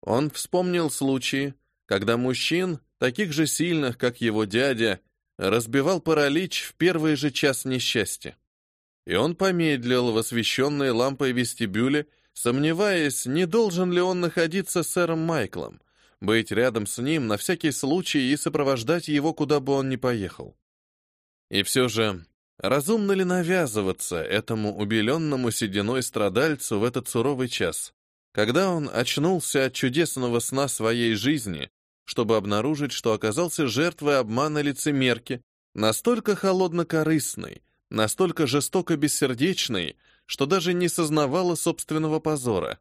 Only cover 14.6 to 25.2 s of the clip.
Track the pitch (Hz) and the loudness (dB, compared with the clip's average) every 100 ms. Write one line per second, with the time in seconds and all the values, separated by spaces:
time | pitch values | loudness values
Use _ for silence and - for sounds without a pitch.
14.6 | 185 - 156 - 175 165 160 165 98 90 | -2 -2 -2 0 0 0 0 0 -2 -6
15.6 | 62 50 _ _ _ _ 98 113 110 104 | -10 -12 _ _ _ _ 0 2 2 2
16.6 | 123 113 104 - 127 160 120 104 - 180 | 2 0 -4 -4 -2 -2 0 -2 -2 -2
17.6 | 160 131 135 165 175 151 127 147 - 143 | -2 -2 0 0 0 0 0 0 0 0
18.6 | 139 135 117 170 160 147 147 151 143 147 | 0 0 0 -2 0 0 0 -2 0 0
19.6 | 131 139 135 131 131 120 95 - 64 _ | 2 0 0 -2 -2 -2 -4 -8 -16 _
20.6 | _ _ _ _ _ _ _ _ _ 101 | _ _ _ _ _ _ _ _ _ -4
21.6 | 101 131 127 107 110 95 80 _ _ _ | 0 0 0 2 0 -2 -10 _ _ _
22.6 | 95 135 143 226 202 196 185 180 165 185 | 0 0 0 0 0 0 0 0 0 0
23.6 | 156 107 95 90 - 87 78 101 - 110 | 0 0 -2 -2 -4 -6 -2 -4 -2 -4
24.6 | 104 101 104 110 107 156 | -2 -2 -2 0 2 0